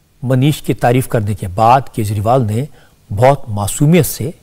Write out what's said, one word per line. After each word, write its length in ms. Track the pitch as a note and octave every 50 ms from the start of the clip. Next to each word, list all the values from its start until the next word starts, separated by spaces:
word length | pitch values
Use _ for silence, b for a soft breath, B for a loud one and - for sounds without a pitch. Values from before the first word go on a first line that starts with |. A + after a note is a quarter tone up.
| _ _ _ _ -
मनीष 380 | A#2+ C3+ B2+ C3 D3+ D3 -
की 120 | - - C3
तारीफ 340 | - - B2 B2 B2+ B2+ -
करने 280 | - B2 G#2 G#2 G#2+
के 120 | - - G2
बाद 420 | F2 G2+ A2 A#2 B2 C#3 C3+ - -
केजरीवाल 460 | - A2 G2+ G#2+ G2+ G2+ A2 B2 C#3
ने 260 | B2+ G#2 G#2 A2+ C#3 D#3 b b b b b b _ _
बहुत 340 | G#2+ F#2 B2 C3 C#3+ - - -
मासूमियत 560 | G#2 G2+ G2+ G2 - - D3 D3 E3+ F3+ C#3
से 280 | - - - G#2+ C#3+ F3+ -